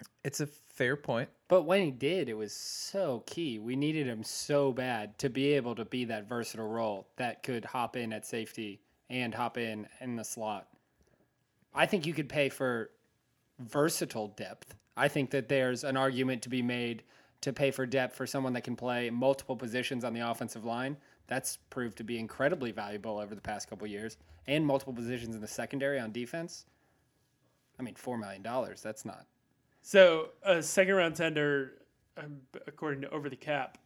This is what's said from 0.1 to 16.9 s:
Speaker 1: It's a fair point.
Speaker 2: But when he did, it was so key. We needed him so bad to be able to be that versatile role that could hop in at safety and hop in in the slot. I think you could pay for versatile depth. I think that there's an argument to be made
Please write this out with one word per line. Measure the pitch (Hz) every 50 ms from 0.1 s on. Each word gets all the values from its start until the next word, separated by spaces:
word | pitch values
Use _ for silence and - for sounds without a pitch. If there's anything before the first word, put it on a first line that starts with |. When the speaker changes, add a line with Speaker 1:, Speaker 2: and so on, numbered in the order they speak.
| _ _ -
Speaker 1:
It's | 139 - -
a | 151 143
fair | - - _ _ - - 131 123 143
point. | 143 - - 127 113 135 - - _ _ -
Speaker 2:
But | 180 185 156
when | 151 185 202 196
he | 151
did, | 131 120 131 143 175 190 151 123
it | 110
was | 107 107 101 -
so | - - - - - - - - 196 190 156 127 113 -
key. | - - 170 170 147 113 107
We | 107 117 127
needed | 135 147 151 156 156 143 123
him | 117 110 110
so | - - - - - 147 143 143 135
bad | 123 120 127 127 123 110 107 104 104 -
to | - 135
be | 117 135 135 143 147
able | 143 120 123 117
to | 104 113
be | - - 127 123
that | 113 113 107 104 101
versatile | 123 120 113 - - 110 113 107
role | 110 117 113 110 101 98 98 _ _ -
that | 127 120 110 - -
could | - 127 117 104
hop | - - 131 120 113 - 127
in | 117 113 110
at | 107 -
safety | - - 117 110 107 - - 110 104 98 - _ _ _ _ _ -
and | 123 127 123 120 107
hop | 110 120 117 - 123
in | 120 113 110 107 104 - - -
in | 131 127 120
the | 117 107
slot. | - - 120 110 107 107 98 - - _ _ _ _ _ _ _ _ _ _ _ _ _ _ _ _ _ _ _ _ -
I | 143 160
think | 165 - 196 147
you | 160 160
could | 147 151 120
pay | - 151 143 135
for | - - 135 127 123 117 107 - _ _ _ _ _ _ _ _ _ _ _ _ _ -
versatile | 127 110 - 147 147 165 165 - - 131 - 113 107 101
depth. | - - 104 - - - - - - - _ _ -
I | 113 131 143
think | - 156 135 120
that | - 139 127 -
there's | 143 135 127 127 123 120 -
an | 143 131 135
argument | 135 135 131 120 131 131 131 117 -
to | 123
be | 123 127
made | 120 123 123 120 120 120